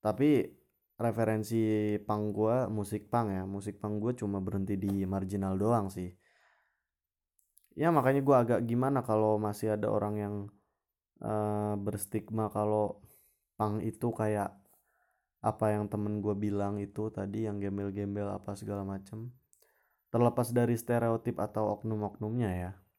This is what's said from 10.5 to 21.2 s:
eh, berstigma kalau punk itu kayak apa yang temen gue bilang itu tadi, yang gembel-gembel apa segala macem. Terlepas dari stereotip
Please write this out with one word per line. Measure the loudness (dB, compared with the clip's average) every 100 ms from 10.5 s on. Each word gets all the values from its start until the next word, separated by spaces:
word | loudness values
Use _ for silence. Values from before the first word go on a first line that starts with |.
| _ _ _ _ _ _ _
eh, | -4 -2 0 0 -2 -2
berstigma | -4 -6 -4 -6 -4 -2 -2
kalau | 0 2 2 0 -2 -16 _ _ _ _ _
punk | -2 0
itu | -4 -2 -4
kayak | 0 0 2 0 -6 _ _ _ _ _ _ _ _
apa | -4 0 0
yang | 2 -2
temen | -2 -2 -2
gue | -2 0
bilang | 0 0 -2 -2
itu | -6 -6 -6
tadi, | -4 -6 -4 -4
yang | -2
gembel-gembel | -4 -2 -4 -4 -4 -4 -4
apa | -6 -8 -10
segala | -6 -6
macem. | -4 -8 -10 -12 -12 -16 _ _ _ _ _ _ _
Terlepas | 4 4 4 0
dari | 2 2 2
stereotip | 2 2 2 0